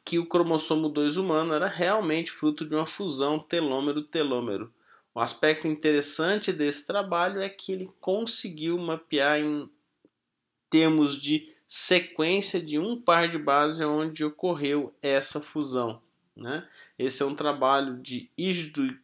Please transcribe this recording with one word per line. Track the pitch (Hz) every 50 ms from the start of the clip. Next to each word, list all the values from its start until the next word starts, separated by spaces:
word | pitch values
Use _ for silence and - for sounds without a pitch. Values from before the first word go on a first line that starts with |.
| -
que | - 175 170
o | 175
cromossomo | 165 - 175 170 165 165 156 156 - 160 156 160 151
dois | 147 147 147 147 151
humano | 180 190 185 156 156 160 170 156
era | 151 180 196
realmente | 160 160 180 180 208 220 202 156 156 165 170 -
fruto | - - 151 151 151 - 160
de | 151 151
uma | 156 160
fusão | 160 - - 202 175 139 131 139 143 156 156
telômero-telômero." | 151 - 175 170 165 139 127 135 143 147 143 151 151 - - 165 147 139 127 123 120 113 101 101 110 113 _ _ _ _ - _ _ _ -
O | 117
aspecto | 120 127 - - - 156 156 156 - 160
interessante | 151 151 - 156 151 147 143 - - - 160 180 208 214 - 196
desse | 175 156 147 147 143 143 - -
trabalho | 180 202 196 190 175 175 175 185 196 196
é | 196 196
que | 196 - - -
ele | 190 185 185 185 - _
conseguiu | - 185 190 214 226 226 - - - 196 160 151 156 165 170 175
mapear | 175 165 160 160 - - 156 143 139 143 151 151
em | 151 151 151 147 147 - _ _ _ _ _ _ _ _ _ _ _ _ _ _ _ _ _ _ _ -
termos | - 160 160 160 160 156 147 143 139 135
de | 139 143 156 151 - - - _ _
sequência | - - - - - 185 175 175 - - - 156 165 190 202 196 - - 175
de | 165 151 147 151
um | 175 220 240 233
par | - - 170 170 170 170
de | 170
base | 156 147 143 139 143 147 156 156 165 156
onde | 151 151 151 156 160 160 156 151
ocorreu | 151 151 - - 180 170 143 147 139 143 147 143 - - _
essa | - 143 139 139 139 - - 151
fusão, | 147 - - 151 147 131 127 127 120 117 110 113 _ _ _ _ _ _ _
né? | 107 117 120 139 165 - - - - - - _ -
Esse | 123 131 123 -
é | 143
um | 139 143
trabalho | 143 151 147 143 135 131 131 139 139 139 135 123 123
de | 127 - 123 117 - - _ -
Igido | 175 190 180 175 160 151 156 143 135
e | 131 127 -